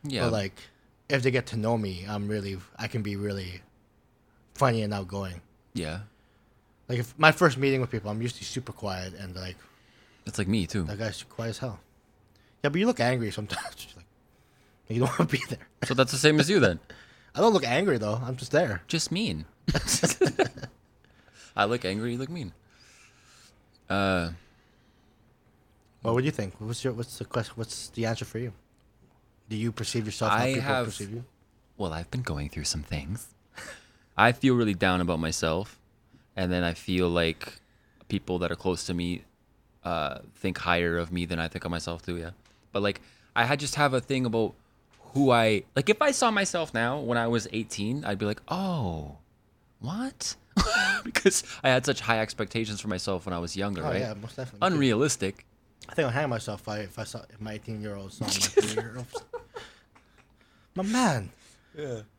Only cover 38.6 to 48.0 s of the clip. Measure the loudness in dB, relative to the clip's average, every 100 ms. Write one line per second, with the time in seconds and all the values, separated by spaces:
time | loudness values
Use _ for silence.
38.6 | -2 -2 -2 -2 -2 -4 -8 _ _ _
39.6 | _ _ -4 -2 -2 -6 -14 -6 -4 -2
40.6 | 0 2 2 0 -2 -2 -2 -2 -4 -6
41.6 | -6 -4 -4 -8 -6 -8 -8 -14 _ _
42.6 | _ -2 -2 -2 -12 _ _ 0 2 2
43.6 | 0 2 2 2 0 0 2 2 0 -2
44.6 | _ _ _ _ -6 4 6 8 6 4
45.6 | 0 0 2 4 4 4 2 4 0 -2
46.6 | -2 0 0 0 0 0 2 0 0 -4
47.6 | -4 -4 -2 -2